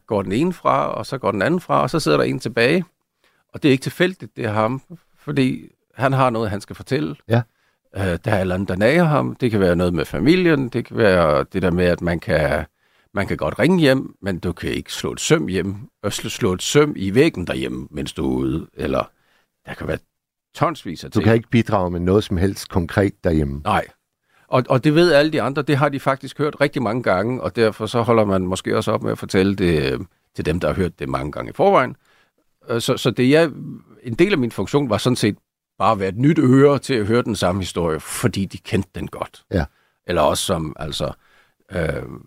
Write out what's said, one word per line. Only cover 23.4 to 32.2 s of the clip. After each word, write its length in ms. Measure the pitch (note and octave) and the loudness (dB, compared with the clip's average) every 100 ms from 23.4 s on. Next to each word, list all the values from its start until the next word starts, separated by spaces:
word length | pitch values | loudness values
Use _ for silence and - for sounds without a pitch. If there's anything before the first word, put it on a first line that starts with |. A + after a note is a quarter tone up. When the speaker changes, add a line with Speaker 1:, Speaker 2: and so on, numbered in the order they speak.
| C#2+ C#2+ | 0 -4
Speaker 1:
Nej. 220 | E2 F#2+ - _ _ _ _ _ _ | -2 -2 -4 _ _ _ _ _ _
Og, 120 | B2+ A#2 | -2 2
og 160 | C3 | 0
det 100 | D3+ | 2
ved 180 | D3+ F3 | 4 6
alle 200 | C#3+ D#3 | 4 4
de 100 | D3+ | 0
andre, 200 | A2+ C#3+ | -2 -2
det 140 | C#3+ C#3 | 0 2
har 120 | D3 | 0
de 120 | C#3 | 0
faktisk 380 | - C3+ C3 - | -2 -4 -8 -4
hørt 220 | D3 C#3+ | -6 0
rigtig 220 | D3 D3 | -2 0
mange 200 | G#2+ B2 | -2 0
gange, 400 | A2+ F#2 A2 B2+ | 0 0 0 -4
og 140 | - A#2+ | -4 2
derfor 300 | A2 - G#2+ | 0 0 -4
så 160 | B2 | -2
holder 220 | A2+ A#2 | 2 2
man 220 | G#2 F#2+ F2+ | 4 2 0
måske 300 | F#2 A2+ A2 | -2 -2 -2
også 160 | A2 | 0
op 100 | A2 | -2
med 100 | A2 | -2
at 60 | G#2+ | -6
fortælle 360 | G2+ G2+ G2 G2 | 0 2 2 2
det, 360 | F2+ D#2 C2+ | 2 2 0
øh, 80 | B1+ F#2+ _ _ - | -4 -8 _ _ -6
til 100 | D2+ | -4
dem, 140 | E2+ | -2
der 80 | D#2+ | -2
har 60 | |
hørt 240 | E2 F2 - | 0 -2 -4
det 100 | C#2 | -6
mange 240 | C2+ D2 | -6 -6
gange 180 | - A1 | -8 -10
i 20 | |
forvejen. 440 | - F#3+ F#3 B2 - _ _ | 0 4 4 2 -6 _ _